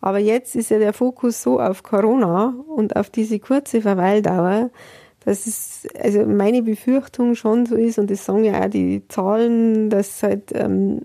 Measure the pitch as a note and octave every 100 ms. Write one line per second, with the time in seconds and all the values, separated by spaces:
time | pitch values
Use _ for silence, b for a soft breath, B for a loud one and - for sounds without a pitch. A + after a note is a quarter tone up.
0 | F#3+ G3 G#3 A3+ B3+ B3 A3+ G#3+ G#3 G#3
1 | B3 B3+ B3 A3+ - B3+ A#3 F#3+ - G#3
2 | A3 B3+ G3+ E3+ A3+ B3 D4+ D#4 G#3+ -
3 | G3+ - G#3+ G#3+ - C4+ C#4+ A#3 G#3+ G3
4 | F3+ G#3 G3 F3+ F3 G3+ A#3+ B B B
5 | B _ - G3+ - G#3+ - - - -
6 | - G3+ G#3+ G#3 G3+ B3 A3+ G#3+ - C4
7 | - - A#3+ A#3+ A3 A#3 A#3+ A3+ A#3 A3+
8 | G3+ G3 - G3 A3 G3 F#3+ G#3 F3+ G3
9 | - - F#3+ G#3+ A#3 A#3 A3+ A3 G#3+ G#3
10 | G3+ - G#3 G3+ - - G#3+ F#3+ G3 -